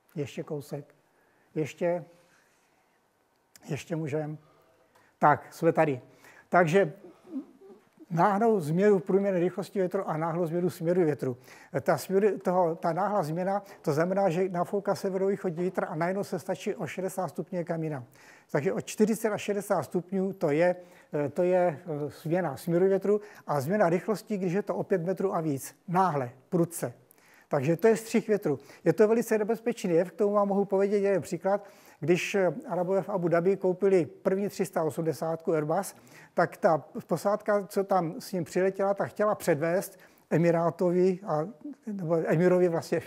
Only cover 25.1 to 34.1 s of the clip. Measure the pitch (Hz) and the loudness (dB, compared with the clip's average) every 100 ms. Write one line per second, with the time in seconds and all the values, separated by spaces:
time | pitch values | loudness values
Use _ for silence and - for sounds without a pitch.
25.1 | 175 196 196 160 135 - - - 175 180 | -2 -2 -2 -2 -4 -6 -14 -2 2 2
26.1 | 147 123 - _ 175 170 - 127 - _ | 0 -4 -10 _ 0 0 -2 -8 -10 _
27.1 | _ _ - - 151 135 165 226 226 - | _ _ -20 -4 -2 0 2 2 2 0
28.1 | 226 208 202 156 135 - - 175 156 214 | -2 0 0 0 -4 -8 -4 0 4 4
29.1 | 233 - 220 208 226 240 233 185 165 180 | 2 0 0 0 -4 -4 -4 0 2 2
30.1 | - 208 208 202 196 202 190 202 208 196 | 0 0 2 2 0 2 2 2 2 2
31.1 | 185 - 165 190 202 - - - - 147 | 0 -2 -4 0 -2 -4 -20 -20 -4 2
32.1 | 175 - 202 180 156 262 175 175 190 185 | 2 2 0 0 -2 -4 -4 0 -2 -2
33.1 | 196 170 170 180 190 185 180 196 190 147 | -2 2 2 2 2 0 0 2 2 2